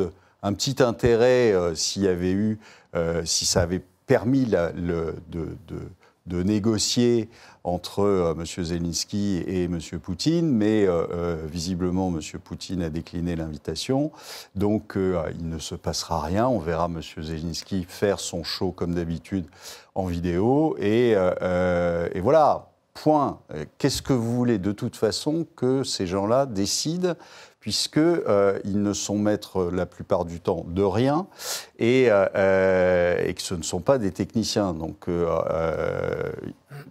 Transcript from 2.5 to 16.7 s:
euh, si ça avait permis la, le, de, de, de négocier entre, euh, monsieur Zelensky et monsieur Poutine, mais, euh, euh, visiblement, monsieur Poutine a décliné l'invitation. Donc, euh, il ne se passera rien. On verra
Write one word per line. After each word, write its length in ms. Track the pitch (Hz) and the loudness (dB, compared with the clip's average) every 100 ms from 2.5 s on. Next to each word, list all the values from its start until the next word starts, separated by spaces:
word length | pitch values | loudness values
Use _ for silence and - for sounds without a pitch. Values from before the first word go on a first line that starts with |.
| 110 - - _ | -2 -8 -20 _
euh, 300 | 85 82 85 | -2 0 -2
si 220 | 82 - - | -2 -2 0
ça 160 | 95 | 2
avait 200 | 85 90 - _ - | 2 -2 -6 _ 0
permis 380 | 120 107 135 | 2 4 2
la, 260 | 123 92 82 | 2 2 0
le, 440 | 85 87 85 82 78 80 | -2 -2 -2 -2 -6 -10
de, 280 | 85 78 - - | -8 -8 -10 -12
de, 120 | 85 - - _ _ - | -12 -12 -16 _ _ -6
de 160 | 90 | -2
négocier 880 | 92 107 107 107 - - 120 117 107 - - - | 2 2 2 2 0 2 4 4 0 -8 -20 -10
entre, 380 | - 90 - - | -6 -6 -4 0
euh, 340 | 101 98 85 | 2 4 2
monsieur 300 | 80 82 - | 0 -6 -6
Zelensky 800 | 85 87 85 82 - 104 101 90 - | -4 -2 -2 -4 -4 -4 -2 -2 -2
et 220 | 92 87 | -2 -2
monsieur 300 | 85 - 85 | -2 -6 -10
Poutine, 520 | - 87 151 170 165 | -8 -2 0 2 2
mais, 360 | 113 104 107 98 | 2 4 4 4
euh, 200 | 85 - | 2 0
euh, 260 | 85 85 80 | -2 -2 -4
visiblement, 640 | 80 85 85 87 90 92 92 | -6 -6 -4 -2 0 0 0
monsieur 280 | 82 76 - | -2 -6 -12
Poutine 440 | - 87 - 92 | -12 -12 -6 -4
a 60 | 82 | -4
décliné 480 | 80 - 85 85 82 | -6 -6 -6 -4 -4
l'invitation. 760 | 80 76 - 78 - 135 151 - - - - | -6 -8 -8 -6 -2 0 -2 -6 -16 -16 -12
Donc, 420 | 95 101 107 107 101 | -2 0 0 -2 -2
euh, 340 | 92 87 80 85 | 0 0 -2 -6
il 80 | 82 | -6
ne 100 | 80 | -8
se 160 | - | -8
passera 480 | 85 90 78 - 82 | -8 -6 -6 -2 -2
rien. 260 | 76 98 127 | 0 0 2
On 100 | 113 | 0
verra 300 | 80 | 0